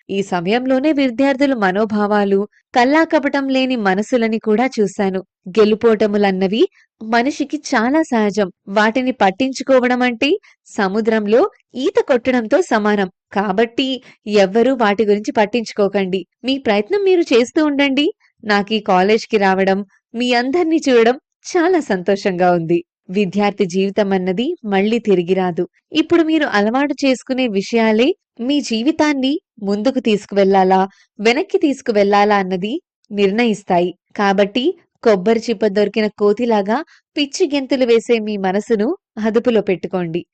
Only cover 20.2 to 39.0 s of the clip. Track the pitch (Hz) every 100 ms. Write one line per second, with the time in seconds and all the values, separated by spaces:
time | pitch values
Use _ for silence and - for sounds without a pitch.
20.2 | 247 240 254 339 320 320 277 240 226 262
21.2 | _ _ - 359 330 349 - 185 175 196
22.2 | 208 175 180 175 165 170 - _ - 190
23.2 | 190 196 202 202 196 185 196 196 202 190
24.2 | 185 185 269 349 214 196 208 233 214 180
25.2 | 175 190 180 170 220 _ _ 311 320 339
26.2 | 320 320 285 208 208 254 285 285 277 254
27.2 | - 254 247 196 196 233 220 214 269 -
28.2 | _ - 240 285 - 226 247 320 302 277
29.2 | 262 302 _ - 202 208 226 254 226 202
30.2 | - 202 190 196 190 190 190 _ _ -
31.2 | 214 254 392 381 311 262 - 208 202 202
32.2 | 208 202 185 185 208 311 _ _ - 202
33.2 | 196 214 240 196 - 175 180 - _ -
34.2 | 196 196 202 247 294 - _ _ 233 202
35.2 | 185 226 233 208 220 196 202 220 214 -
36.2 | 208 208 240 214 196 247 330 _ _ -
37.2 | 277 - 339 285 262 269 247 233 - 226
38.2 | 214 208 190 196 - 220 226 381